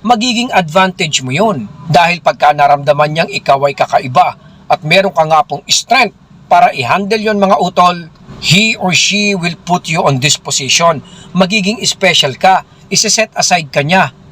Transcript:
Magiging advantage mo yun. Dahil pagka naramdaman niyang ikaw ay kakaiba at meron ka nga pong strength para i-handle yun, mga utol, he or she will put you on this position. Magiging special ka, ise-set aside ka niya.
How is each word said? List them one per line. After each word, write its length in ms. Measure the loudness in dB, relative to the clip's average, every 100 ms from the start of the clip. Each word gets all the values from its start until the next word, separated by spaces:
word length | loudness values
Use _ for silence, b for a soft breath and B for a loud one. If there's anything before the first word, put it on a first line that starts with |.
Magiging 480 | -2 0 0 -4 -2
advantage 720 | -2 0 0 0 -2 -6 -4
mo 80 | -4
yun. 400 | -2 0 -2 -8 -12 0
Dahil 320 | 2 2 0
pagka 320 | -4 2 2
naramdaman 640 | 4 2 2 2 0 0
niyang 160 | -2 -4
ikaw 320 | -4 0 0 0
ay 80 | -2
kakaiba 560 | -2 -2 0 0 0 -4 B B -4
at 140 | -4
meron 320 | 0 0 2
ka 80 | 0
nga 240 | 2 0 0
pong 160 | -6 -4
strength 460 | -6 0 0 0 -4 _ -20 0
para 160 | 4 4 2
i-handle 420 | -2 -2 0 -2
yun, 220 | 0 0
mga 160 | 2 2
utol, 480 | 0 2 2 0 -8 -20 -20 -8
he 380 | 0 2 2 -2
or 160 | -2
she 400 | 0 0 0 -2
will 240 | -2 -4 -8
put 240 | -4 -4 -2
you 160 | -2
on 160 | 0 0
this 160 | -2 -4
position. 640 | -4 -6 -2 0 0 0 B B B
Magiging 480 | -2 0 0 -2 -4
special 540 | -6 0 0 2 0 0
ka, 260 | 2 2 -2 b b
ise-set 400 | -4 0 -2 -2
aside 380 | -4 -2 -2 -2
ka 80 | -4
niya. 320 | 0 0 0 -4 -20